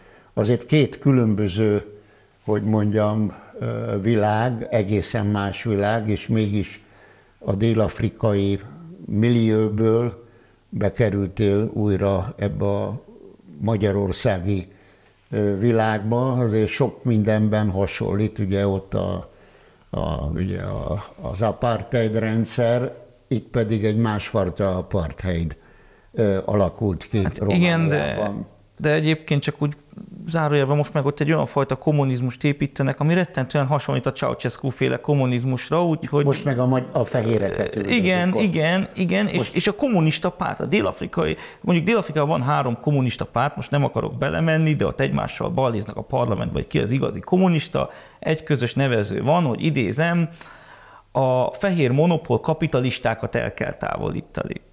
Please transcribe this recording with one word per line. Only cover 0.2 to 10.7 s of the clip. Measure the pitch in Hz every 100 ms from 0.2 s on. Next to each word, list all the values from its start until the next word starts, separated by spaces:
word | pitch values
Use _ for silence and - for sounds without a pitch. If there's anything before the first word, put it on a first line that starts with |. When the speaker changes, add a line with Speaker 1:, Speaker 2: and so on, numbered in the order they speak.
| -
Speaker 1:
Azért | - 107 120 -
két | 156 131 -
különböző, | 143 131 113 101 104 92 107 104 - - - - _ _ -
hogy | 107
mondjam, | 107 107 104 107 104 107 107 - - -
eh, | 120 117 113 104
világ, | 98 117 104 107 127 113 113
egészen | 117 98 104 - 113 104
más | 104 101 92
világ, | 117 101 101 113 107
és | 101 -
mégis | 110 107 104 92 - - - - - _ _
a | - 98
dél-afrikai | 113 110 101 - 110 - 113 101 98 98 - - - - -
millióból | 104 113 120 113 107 110 107 113 113 117 - - - - _
bekerültél | _